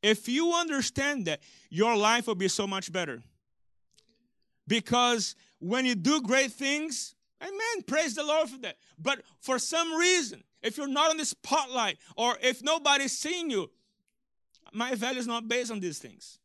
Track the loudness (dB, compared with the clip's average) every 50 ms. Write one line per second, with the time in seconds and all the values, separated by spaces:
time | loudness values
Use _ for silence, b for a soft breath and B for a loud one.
0 | 4 4 2 2 2 -2 0 2 2 2 2 2 0 0 0 -2 -2 -2 -2 -2
1 | -2 0 0 -2 -2 -4 -4 -4 B B B B B B 0 2 2 4 4 4
2 | 4 4 4 4 2 0 -2 0 0 0 0 0 -2 -2 -2 -6 -6 -4 -4 -4
3 | -4 -4 -6 -10 -12 -20 _ _ _ _ _ _ _ _ _ _ _ _ _ _
4 | _ _ _ _ _ _ _ _ _ _ _ _ _ -2 0 0 0 2 2 4
5 | 4 4 4 2 0 -2 -6 b b b b b -6 -2 0 0 2 2 0 2
6 | 2 2 2 2 2 2 2 2 2 2 -2 -4 -2 -2 0 -2 -2 -4 -6 -8
7 | -8 -10 -12 _ _ _ _ _ -12 -10 -8 -6 -4 -4 -4 -4 -4 -2 0 0
8 | 0 0 -2 -4 -2 0 2 0 0 0 -4 -12 -12 -12 -12 b b b b b
9 | -2 -2 -2 -2 -6 b b b -4 -2 -2 0 0 0 0 0 0 0 2 2
10 | 4 4 4 4 2 -2 -8 -14 -18 _ _ _ -6 -6 -4 -4 -4 -2 2 2
11 | 4 4 2 2 -2 -4 -6 _ _ 0 0 0 0 0 -2 0 0 0 -2 B
12 | B B B 0 2 2 2 2 0 0 0 0 0 0 0 2 4 4 4 4
13 | 2 0 -4 -4 -4 -4 -4 -4 -2 -2 -2 -2 -4 -4 _ _ _ _ _ _
14 | _ _ _ _ _ _ _ _ _ _ _ _ _ -14 -6 -4 -2 -2 -2 -2
15 | -2 -2 -2 -2 -4 -2 -4 -4 -2 -2 -2 -2 -2 -2 -6 -6 -6 -6 -6 -8
16 | -12 -16 -20 -18 -20 -20 -20 _ _